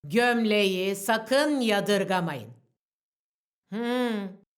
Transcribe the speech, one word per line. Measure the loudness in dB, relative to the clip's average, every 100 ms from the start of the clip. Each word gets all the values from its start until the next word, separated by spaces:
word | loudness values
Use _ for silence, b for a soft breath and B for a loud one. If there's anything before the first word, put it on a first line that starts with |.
gömleği | 0 2 2 2 2 2 2 0 -2 -2
sakın | -2 -2 2 2 2 0
yadırgamayın." | 2 0 2 0 2 0 -2 -6 -12 -20 _ _ _ _ _ _ _ _ _ _ _
Hmm. | -8 -2 -2 -2 -4 -6 -12 _